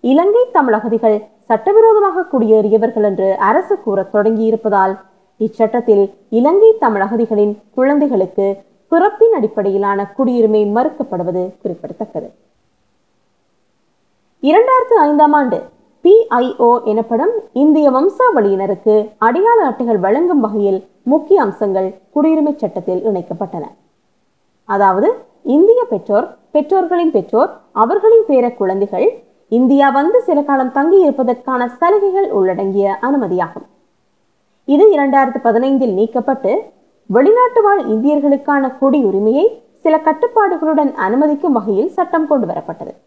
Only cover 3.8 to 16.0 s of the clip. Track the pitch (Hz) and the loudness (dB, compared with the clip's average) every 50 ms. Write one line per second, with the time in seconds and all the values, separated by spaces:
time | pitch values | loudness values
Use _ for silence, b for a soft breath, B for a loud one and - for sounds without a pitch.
3.8 | - 233 196 196 190 190 - 208 208 220 226 220 226 220 226 220 - 220 202 196 | -4 -4 -4 -4 -4 -2 -2 0 0 0 0 0 0 -2 -2 -2 -2 -2 0 0
4.8 | 190 190 190 196 - _ _ _ _ _ _ _ 220 220 220 - 226 214 - 240 | 0 0 -2 -6 -12 _ _ _ _ _ _ _ -6 -6 -2 -2 -2 0 0 -4
5.8 | 233 - 214 202 196 196 - _ _ _ - 226 247 285 349 403 440 453 440 - | 0 2 2 2 2 0 -4 _ _ _ -2 0 2 2 2 4 4 2 2 2
6.8 | - 240 214 202 190 202 220 226 233 220 220 208 208 208 208 208 _ _ _ - | 0 -2 0 -2 -4 -2 -2 -4 -2 -2 0 -2 -2 -2 -2 -8 _ _ _ -2
7.8 | 254 269 294 294 294 285 247 196 185 180 - - 196 196 196 196 - _ _ _ | 0 0 0 0 0 0 0 -2 -2 -2 -4 -4 -4 -4 -4 -6 -12 _ _ _
8.8 | _ _ - - 359 415 427 - 440 453 453 320 220 214 - - 196 196 190 202 | _ _ -2 0 0 0 2 2 2 2 2 0 -2 -4 -4 -4 -4 -2 -2 -2
9.8 | 202 196 202 196 202 196 - - 269 240 247 240 220 214 214 214 208 202 208 233 | -2 -2 -2 -4 -6 -8 -4 -4 -2 -2 0 2 2 2 2 0 0 0 0 -2
10.8 | 262 - - - - - - 175 175 175 175 185 180 185 - _ _ 196 175 - | -2 -2 -4 -6 -10 -8 -6 -6 -6 -4 -4 -4 -6 -6 -10 _ _ -10 -10 -10
11.8 | - - 175 - 220 208 - 160 - - _ _ _ _ _ _ _ _ _ _ | -12 -16 -12 -12 -12 -10 -10 -12 -12 -12 _ _ _ _ _ _ _ _ _ _
12.8 | _ _ _ _ _ _ _ _ _ _ _ _ _ _ _ _ _ _ _ _ | _ _ _ _ _ _ _ _ _ _ _ _ _ _ _ _ _ _ _ _
13.8 | _ _ _ _ _ _ _ _ _ _ _ _ - 269 320 403 480 523 523 508 | _ _ _ _ _ _ _ _ _ _ _ _ -2 2 2 4 4 4 2 2
14.8 | 480 508 480 427 302 294 294 294 302 294 294 294 277 247 - - - - _ _ | 2 2 2 2 2 2 4 2 2 4 4 2 0 0 -4 -6 -8 -12 _ _
15.8 | _ _ _ _ | _ _ _ _